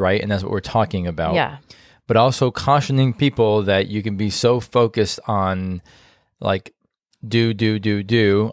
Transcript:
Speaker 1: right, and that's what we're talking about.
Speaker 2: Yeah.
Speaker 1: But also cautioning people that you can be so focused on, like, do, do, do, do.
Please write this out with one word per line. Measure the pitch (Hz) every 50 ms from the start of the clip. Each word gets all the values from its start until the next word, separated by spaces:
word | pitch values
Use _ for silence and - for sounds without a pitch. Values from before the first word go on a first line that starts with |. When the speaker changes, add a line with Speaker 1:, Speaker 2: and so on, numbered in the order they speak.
Speaker 1:
right, | 98 90 98 107
and | - 101
that's | 104 95 95
what | - 101
we're | 98
talking | - - - 113 107 - - 95 87
about. | 87 82 76 82 80 -
Speaker 2:
Yeah. | 170 151 - 143 139 - _ - - - _ _ _ _
Speaker 1:
But | - 117
also | 110 120 131 127 - 135 127
cautioning | - - - - 139 147 139 - 135 135 131 131 113
people | - 143 143 - - 117 107 104 107 101
that | 98 98 98 98 92
you | 101 107 101
can | 110 101
be | 98 107 104
so | 95 - - 117 123 123
focused | 110 - - 123 120 113 - 117 107 95 - - -
on, | - 110 101 95 95 95 92 92 92 92 90 - - - - _ _ _ _ _ _ _ _
like, | - - 98 95 - - - _ _ _ _ _ _ _ _ _ -
do, | 110 107 117 117 113 113
do, | 101 117 110 107 107
do, | 98 110 104 101 101
do. | 95 117 117 110 101 98 101 107 113